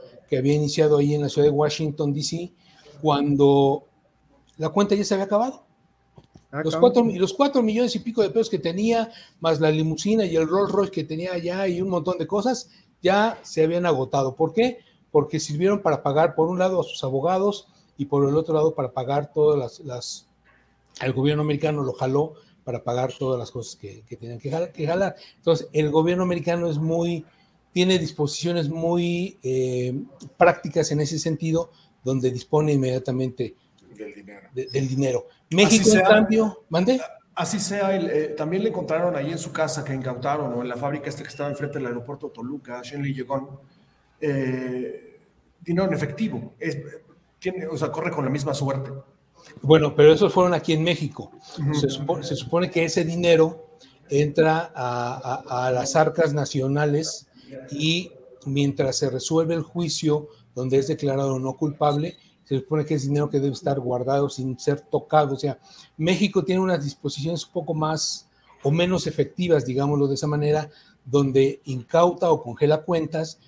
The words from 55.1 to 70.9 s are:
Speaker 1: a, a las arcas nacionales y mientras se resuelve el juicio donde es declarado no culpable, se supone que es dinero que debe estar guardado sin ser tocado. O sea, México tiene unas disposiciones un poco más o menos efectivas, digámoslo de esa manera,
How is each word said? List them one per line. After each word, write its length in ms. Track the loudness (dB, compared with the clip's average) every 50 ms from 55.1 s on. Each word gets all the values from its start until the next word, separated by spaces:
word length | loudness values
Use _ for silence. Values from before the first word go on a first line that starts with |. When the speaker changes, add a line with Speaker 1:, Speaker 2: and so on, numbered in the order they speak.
| -6 -8 -6 -6 -6 -6 -6
Speaker 1:
a, 220 | -6 -4 -2 0 0
a 40 |
las 240 | 0 0 0 2 2
arcas 380 | 4 4 4 4 2 2 2 2
nacionales 920 | 0 -2 -2 -2 -2 -2 0 0 0 0 0 0 0 -2 -4 -8 -10 -14 _ _ -20 -20 -18 -18 -18 -14 -12
y 420 | -6 -2 0 0 0 0 -2 -8 -14 -20 -20 -20 -20 -14 -8
mientras 520 | -4 0 0 0 0 0 0 0 -2 0 -2
se 120 | -2 -2
resuelve 440 | -2 -4 -4 0 0 0 2 2 0
el 80 | -4
juicio 680 | -4 -6 -6 -6 -4 -4 -4 -2 0 0 0 0 -2 -6 -14 -20 _ _ _
donde 220 | -8 -2 0 2 2
es 100 | 2 0
declarado 500 | -2 -4 -2 -2 -2 0 -2 -2 -2 -2
no 180 | -4 -6 -4 -4
culpable, 600 | -4 -4 -2 0 0 0 0 0 -2 -6 -8 -12 _ _ _ _ _
se 140 | -6 -4 -4
supone 260 | -4 -2 -2 -2 -2
que 100 | 0 -2
es 80 | -2 -2
dinero 260 | 0 0 0 0 0
que 100 | 0 0
debe 140 | 0 -2 -2
estar 260 | -4 -4 -2 -2 -2
guardado 500 | -2 -2 -2 -2 0 0 0 0 0 0
sin 280 | -2 -6 -6 -6 -6 -4
ser 240 | -2 -2 -2 -2
tocado. 540 | -2 _ -4 -4 -2 0 2 2 2 2 0
O 40 | -4
sea, 200 | -4 -6 -6 -8 _ -20 -20 -20 -20 -18 _ -2
México 460 | 0 0 2 2 2 2 2 0 0
tiene 180 | 0 0 0
unas 220 | 0 0 0 -2 -2
disposiciones 600 | -6 -8 -8 -8 -8 -6 -6 -4 -4 -4 -6 -8
un 60 | -8
poco 220 | -8 -8 -6 -4 -2
más 560 | -2 -2 -2 -2 -2 -4 -4 -6 -8 -12 _ _ _ _ _ _ _ -2
o 80 | 0
menos 360 | 2 2 2 2 2 0 -2 -2
efectivas, 580 | -2 -2 -2 -2 -2 -2 0 2 4 2 2
digámoslo 420 | 0 0 0 0 2 2 2 2 2
de 80 | 0
esa 120 | -2 -2 -2
manera, 420 | -2 0 0 2 2 0 0 -4 -10 -20 _ _